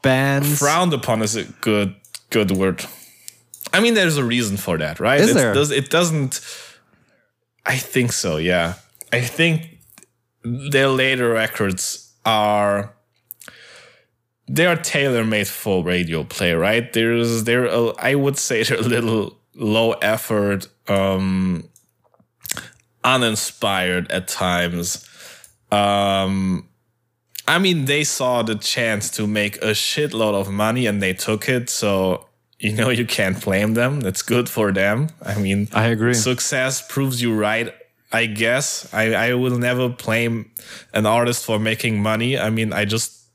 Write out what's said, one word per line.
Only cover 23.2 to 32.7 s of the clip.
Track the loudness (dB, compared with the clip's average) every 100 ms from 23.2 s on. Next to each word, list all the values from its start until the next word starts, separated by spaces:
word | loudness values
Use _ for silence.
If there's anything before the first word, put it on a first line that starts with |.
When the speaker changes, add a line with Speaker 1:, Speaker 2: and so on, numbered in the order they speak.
| 2 0 -6 -4 -2 0 0 -2 -2
Speaker 2:
at | -4 -4
times. | -4 0 0 0 -2 -6 -8 -12 -20 -20 -20 -20 _ _
Um, | 2 4 2 2 2 0 0 0 -2 -6 _ _ _ _ _ _ -8 0
I | 2
mean, | 2 0
they | 0 0
saw | 0 -2 0 0
the | 0
chance | -2 -4 -2 -2 -2 -4
to | -4 -2
make | -2 -2 -2
a | -2
shitload | -2 -2 -2 -2 0 0
of | 0 -2
money | -2 0 0 0
and | 0
they | -2
took | -4 -4 -2 -2
it. | -2 -2
So, | -4 0 0 0 -2 -8 _ _ _
you | -4